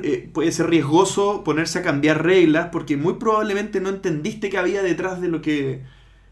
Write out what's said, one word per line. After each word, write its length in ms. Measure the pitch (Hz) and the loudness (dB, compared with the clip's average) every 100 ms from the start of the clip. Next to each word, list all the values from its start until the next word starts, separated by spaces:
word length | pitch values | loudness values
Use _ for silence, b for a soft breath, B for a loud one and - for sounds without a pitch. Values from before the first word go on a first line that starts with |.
eh, 260 | - 135 - | -2 -4 -4
puede 180 | 165 160 | -2 -2
ser 160 | 170 170 | 0 2
riesgoso 760 | 165 139 165 190 - 202 208 | 2 4 4 4 2 0 0
ponerse 360 | 156 151 165 180 | -2 -2 -2 -2
a 40 | |
cambiar 400 | 170 143 151 156 | -2 2 2 2
reglas, 460 | 160 185 160 156 170 | 4 6 6 4 0
porque 240 | 165 - 139 | -6 -4 0
muy 160 | 165 - | 0 0
probablemente 640 | 226 214 208 196 208 190 | 0 0 0 -2 -2 -4
no 80 | 190 | -4
entendiste 600 | 196 190 151 175 220 196 | -4 -4 -2 -4 -6 -4
qué 80 | 190 | -2
había 240 | 175 202 | 0 0
detrás 360 | 185 165 185 180 | 0 -2 -4 -4
de 80 | 175 | -4
lo 120 | 156 | -2
que... 420 | 151 147 135 131 b b b b b | -2 -2 -2 -6 b b b b b